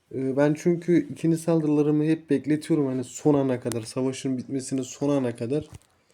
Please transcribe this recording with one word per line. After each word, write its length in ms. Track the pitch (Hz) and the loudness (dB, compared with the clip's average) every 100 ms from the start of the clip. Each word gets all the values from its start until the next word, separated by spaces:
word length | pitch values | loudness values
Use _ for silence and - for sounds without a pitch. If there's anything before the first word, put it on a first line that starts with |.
| - | -12
Ee, 220 | 120 131 131 | -6 -2 2
ben 180 | 147 | 2
çünkü 540 | 151 180 170 170 170 143 | 2 0 0 2 2 2
ikinci 260 | 135 165 160 | -2 0 0
saldırılarımı 680 | 160 165 151 151 147 151 | 2 0 2 2 2 2
hep 260 | 156 160 - | 2 0 0
bekletiyorum. 560 | 139 135 151 - 160 135 | -2 0 -2 0 0 0
Hani 180 | 127 | -2
son 300 | 123 - 151 | -6 -2 2
ana 260 | 143 135 123 | 4 2 0
kadar. 220 | 127 120 | 0 0
Savaşın 560 | 110 139 131 131 135 127 | -2 -2 -2 -2 -4 -4
bitmesini 460 | 117 135 127 135 | -4 -6 -4 -4
son 240 | 123 - 143 | -4 -4 0
ana 280 | 143 127 117 | 2 0 -2
kadar. 320 | 120 147 151 - _ _ _ | -4 -4 -4 -12 _ _ _